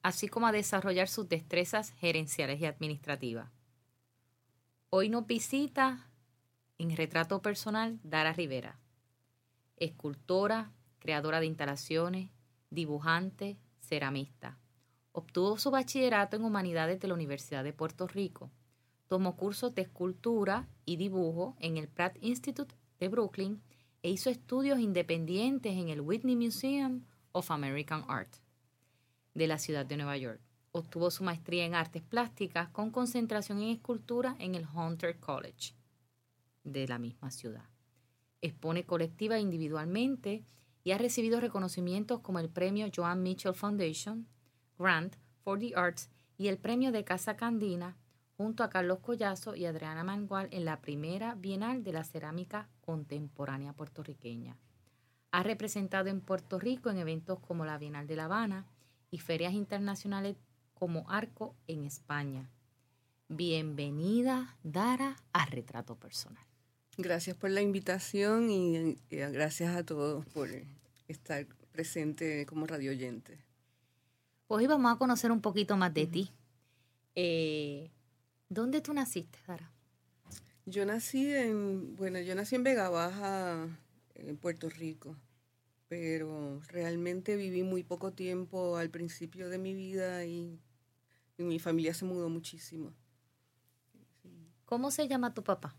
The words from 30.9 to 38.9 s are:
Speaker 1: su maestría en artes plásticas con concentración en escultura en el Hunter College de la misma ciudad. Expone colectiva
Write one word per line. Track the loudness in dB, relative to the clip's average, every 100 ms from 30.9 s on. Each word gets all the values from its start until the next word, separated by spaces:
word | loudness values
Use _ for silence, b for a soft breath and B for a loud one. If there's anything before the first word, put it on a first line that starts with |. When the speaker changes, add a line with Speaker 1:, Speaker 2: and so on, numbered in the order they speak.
| 0 0
Speaker 1:
su | 2
maestría | -2 -2 -2 0 2
en |
artes | 0 0 -4
plásticas | -2 0 0 -2 -2 -2 -4
con | -2 -2
concentración | 0 0 0 0 0 0 -2
en | 0
escultura | -2 -2 -4 -2 0 0 -2
en | -4
el | -4 -4
Hunter | -4 -2 0 -2 -4
College | -6 -6 -6 -12 -14 -14 _ _ _ _ _ _ _ _
de | -8 -4 -4
la | -4
misma | -6 -8 -12
ciudad. | -10 -10 -12 -16 _ _ _ _ _ _ _
Expone | -6 -4 -2 -2
colectiva | 0